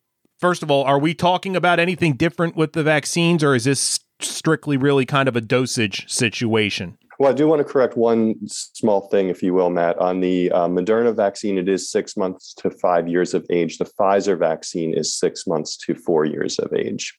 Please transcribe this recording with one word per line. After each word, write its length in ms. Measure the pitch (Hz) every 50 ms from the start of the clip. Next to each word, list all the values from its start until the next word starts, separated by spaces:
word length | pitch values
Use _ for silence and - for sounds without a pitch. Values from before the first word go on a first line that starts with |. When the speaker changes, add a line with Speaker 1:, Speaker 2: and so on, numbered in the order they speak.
| _ _ _ _ _ _ _ -
Speaker 1:
first 220 | - 180 175 165
of 80 | 170 151
all, 140 | 143 139 139
are 160 | 131 139 143
we 160 | 143 165 165
talking 400 | - 180 175 185 180 - 196 185
about 240 | 175 156 180 175 165
anything 340 | 170 175 180 - 175 160 139
different 420 | 117 160 170 - - 175 170 -
with 180 | 165 156 151 -
the 100 | 165 147
vaccines, 600 | 151 156 147 - - - 175 170 165 175 165 151
or 120 | 143 139
is 80 | 123 113
this 380 | 139 139 - - - - - _ _ _ -
strictly 580 | - - - - - 160 160 151 - 151 143 131
really 280 | 127 143 139 139 131
kind 220 | - 147 135 135 135
of 80 | 117
a 60 | 120
dosage 680 | 113 104 135 123 131 120 - 131 110 101 - - - -
situation? 840 | - - 127 110 - - 123 110 110 110 107 101 - - 98 87 - _ _ _ - -
Speaker 2:
Well, 140 | 135 139
I 20 | 123
do 140 | 127 151 156
want 180 | 160 147 139
to 60 | -
correct 260 | - 139 120 117 - 123
one 380 | 113 117 117 113 110 110 107 - 104
s-, 260 | 107 - - - - -
small 340 | - - 113 104 98 95 -
thing, 220 | - 101 95 92
if 120 | 87 -
you 120 | - 92 90
will, 140 | 92 90 87
Matt. 280 | 87 85 85 85 85 -
On 220 | 87 90 92 92
the, 320 | 92 90 92 90 90 87
uh, 160 | - 90 87 87
Moderna 480 | 90 90 90 101 110 113 120 120 110
vaccine, 420 | 113 104 101 - - - 104 95 95
it 120 | 90 95
is 200 | 95 90 - -
six 260 | - 104 98 - -
months 380 | 104 95 92 92 - - - -
to 140 | - - 92
five 380 | 87 - - 92 87 85 82 85
years 260 | 87 90 90 - -
of 100 | 90 - -
age. 300 | 87 87 85 80 - -
The 60 | 92
Pfizer 520 | - _ - 104 95 98 101 92 101 95 80
vaccine 560 | 87 80 80 78 - - - 90 82 80 -
is 240 | - 78 - - -
six 300 | - 82 - - - 92
months 300 | 85 78 78 - - -
to 180 | - - 82
four 300 | - - - 85 78 78
years 340 | 76 76 - - - - -
of 120 | - - -
age. 440 | - - - - - - - -